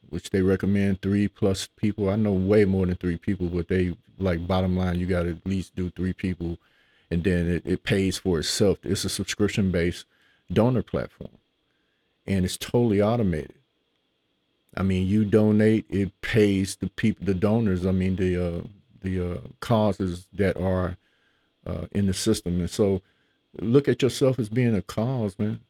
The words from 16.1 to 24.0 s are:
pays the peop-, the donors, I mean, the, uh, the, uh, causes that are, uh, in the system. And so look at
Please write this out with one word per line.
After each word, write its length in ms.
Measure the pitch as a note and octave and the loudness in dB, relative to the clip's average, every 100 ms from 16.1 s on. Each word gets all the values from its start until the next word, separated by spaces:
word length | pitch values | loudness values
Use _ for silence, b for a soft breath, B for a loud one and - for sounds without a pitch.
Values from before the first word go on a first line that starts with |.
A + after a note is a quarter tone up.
| _ | _
pays 540 | - A2+ G#2 G2 F#2+ - | -2 2 4 2 -2 -4
the 140 | F#2 | -8
peop-, 340 | - A2 G2 | -2 -2 -2
the 100 | F2 | -2
donors, 500 | F#2 G#2 A2+ A2 F#2 | 0 0 2 0 0
I 80 | F#2 | 0
mean, 240 | F#2 F#2 F#2 | 0 0 0
the, 220 | F#2 F2 | 0 0
uh, 240 | F2 E2+ - - _ - | -2 -6 -10 -18 _ -10
the, 320 | F#2+ F#2 F2+ | -6 -4 -4
uh, 40 | F2 - - | -6 -12 -14
causes 680 | - A2+ G#2+ G2 F#2+ F2 - | -2 2 2 0 -4 -4 -10
that 240 | F2 G2 - | -2 0 0
are, 400 | F#2 F#2 F2+ F2 _ _ _ _ _ _ - | 0 0 -2 -6 _ _ _ _ _ _ -10
uh, 200 | F2 F2 | -8 -6
in 160 | - G2 | -2 0
the 60 | |
system. 460 | F#2 - G#2+ F2 F2 | 0 0 0 0 -2
And 100 | E2+ | -2
so 320 | - G2+ F#2+ _ _ _ _ _ - | 0 0 0 _ _ _ _ _ -8
look 280 | G2+ C3 C#3 | 2 2 4
at 140 | A#2+ | 0